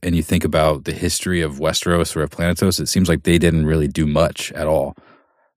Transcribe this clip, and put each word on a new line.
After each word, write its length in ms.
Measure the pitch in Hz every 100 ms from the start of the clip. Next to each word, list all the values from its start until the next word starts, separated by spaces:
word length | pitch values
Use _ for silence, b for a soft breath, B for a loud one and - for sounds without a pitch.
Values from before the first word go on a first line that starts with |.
and 120 | 87 85
you 60 |
think 220 | 78 87
about 400 | 80 80 78 73
the 80 | 73
history 500 | 76 87 - 92 90
of 120 | 80 69
Westeros 580 | 78 - 90 87 80 82
or 60 |
of 80 | 76
Planetos, 500 | - 87 87 98 -
it 80 | 73
seems 220 | 95 90
like 140 | 80
they 160 | 87 85
didn't 260 | 87 80 76
really 220 | 80 73
do 180 | 69 76
much 460 | 76 82 - -
at 160 | 76 78
all 280 | 78 69 - b b b b b